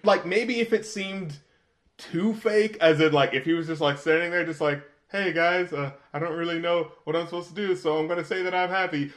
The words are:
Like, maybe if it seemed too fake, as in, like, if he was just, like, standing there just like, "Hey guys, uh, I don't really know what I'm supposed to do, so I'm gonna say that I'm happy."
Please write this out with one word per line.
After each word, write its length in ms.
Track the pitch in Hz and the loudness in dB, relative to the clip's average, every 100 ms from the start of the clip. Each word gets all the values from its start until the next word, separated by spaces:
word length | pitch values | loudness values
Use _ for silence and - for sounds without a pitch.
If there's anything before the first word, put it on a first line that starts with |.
Like, 220 | 202 190 170 | 2 2 2
maybe 340 | 202 240 233 | -2 0 0
if 140 | 226 | 0
it 120 | 214 - | 0 -2
seemed 540 | 202 190 196 170 143 _ _ _ _ _ - | -8 -8 -8 -10 -12 _ _ _ _ _ -20
too 360 | - 165 214 220 | -8 -2 0 0
fake, 420 | 220 214 214 - | 0 2 2 4
as 180 | 165 151 | 4 6
in, 120 | 160 | 4
like, 200 | 147 135 | 4 2
if 120 | 131 160 | 0 0
he 80 | |
was 140 | 165 160 | -2 -2
just, 140 | 151 | 0
like, 160 | 147 143 | 0 0
standing 320 | 160 160 170 | 2 2 2
there 140 | 175 165 | 0 -2
just 140 | 147 | 0
like, 220 | 151 143 - _ _ | 0 -2 -6 _ _
"Hey 220 | 196 185 | -4 -2
guys, 400 | 165 170 180 175 | 2 2 2 0
uh, 200 | 147 139 143 _ | -4 -6 -8 _
I 60 | 147 | -6
don't 140 | 170 165 | -4 -4
really 240 | 170 165 | -4 -2
know 320 | 170 175 156 - 147 | 0 0 -2 -8 -4
what 100 | 165 | -4
I'm 100 | 170 | -4
supposed 220 | 175 175 | -8 -8
to 60 | 170 | -4
do, 180 | 196 180 | -2 0
so 200 | 160 156 | 0 0
I'm 100 | 160 | 0
gonna 180 | 175 156 | -2 -2
say 160 | 185 | -4
that 100 | 180 | -2
I'm 140 | 180 180 | 0 0
happy." 440 | 190 180 151 143 | 0 -2 -2 -4